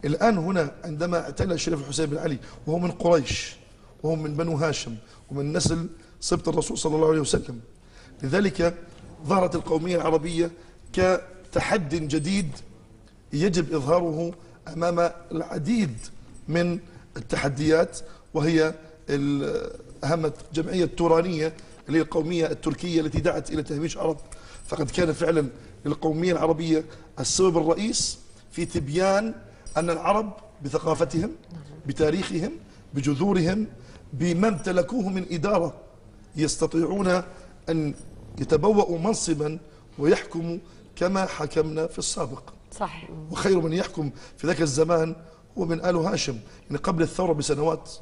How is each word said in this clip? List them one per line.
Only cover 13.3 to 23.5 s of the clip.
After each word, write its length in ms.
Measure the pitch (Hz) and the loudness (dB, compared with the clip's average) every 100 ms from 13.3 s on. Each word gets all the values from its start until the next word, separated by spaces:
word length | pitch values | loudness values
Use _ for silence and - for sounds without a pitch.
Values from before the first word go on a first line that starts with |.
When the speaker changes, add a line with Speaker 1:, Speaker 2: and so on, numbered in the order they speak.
Speaker 1:
يجب 420 | 147 190 175 151 | 0 2 2 0
إظهاره 580 | 156 135 175 170 156 170 170 - - - | -2 4 4 4 -2 -4 -6 -18 -18 -12
أمام 420 | 165 170 170 170 - - | -2 0 2 2 0 -10
العديد 640 | 160 - 190 143 233 180 113 - - - - - | -8 -6 -6 0 2 2 -2 -12 -16 -18 -16 -2
من 300 | 165 175 170 - - - - | 0 0 -2 -8 -20 -16 -14
التحديات، 800 | - - 143 131 156 160 175 - - - - | -6 -2 -2 0 4 6 4 0 -14 -16 -6
وهي 400 | 156 151 165 156 160 - - - | 0 4 4 4 0 -16 -20 -4
ال-، 600 | 143 143 143 143 - - - - - | 0 0 0 -2 -4 -6 -12 -18 -6
أهم 280 | 143 165 156 - - | 0 0 0 -4 -8
جمعية 320 | 156 160 185 | -4 -2 0
تورانية 680 | 165 - 170 165 175 165 160 160 - - - | 0 2 4 6 4 0 -2 -6 -18 -18 0
اللي 100 | 156 | 2
هي 40 | |
القومية 440 | 156 175 156 175 160 | 2 0 0 0 0
التركية 540 | 156 - 139 180 160 | 0 -2 -2 0 0
التي 200 | 156 160 | 0 0
دعت 300 | 175 156 - | 0 0 -2